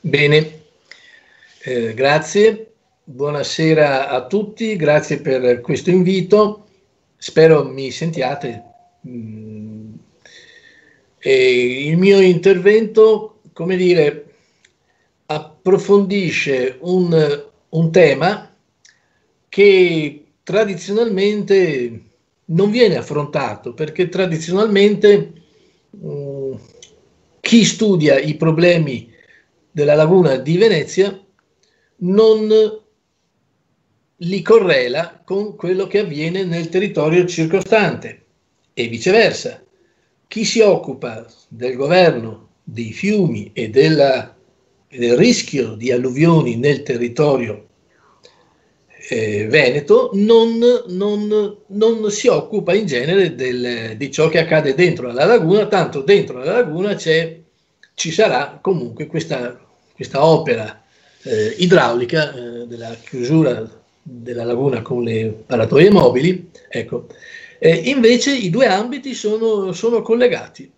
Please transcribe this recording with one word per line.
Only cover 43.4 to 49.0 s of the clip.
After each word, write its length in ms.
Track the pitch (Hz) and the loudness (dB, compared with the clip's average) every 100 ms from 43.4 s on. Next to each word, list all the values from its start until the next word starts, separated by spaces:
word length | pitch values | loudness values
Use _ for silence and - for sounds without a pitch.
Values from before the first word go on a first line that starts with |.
| 101 | -10
e 180 | - 110 | -10 -2
della, 640 | 117 156 156 139 127 113 _ _ _ _ _ _ | 2 2 4 2 0 -6 _ _ _ _ _ _
del 280 | 131 120 123 | -6 0 4
rischio 600 | 226 - - 143 113 107 | 4 2 -4 -6 -6 -6
di 160 | 120 | -4
alluvioni 640 | 123 127 123 165 160 127 113 | -4 -4 0 2 4 0 -2
nel 260 | 143 131 | -2 -2
territorio, 840 | - 123 120 120 151 131 110 101 _ _ _ _ _ _ _ _ _ _ _ _ _ _ | -4 -6 -4 -2 0 0 -4 -10 _ _ _ _ _ _ _ _ _ _ _ _ _ _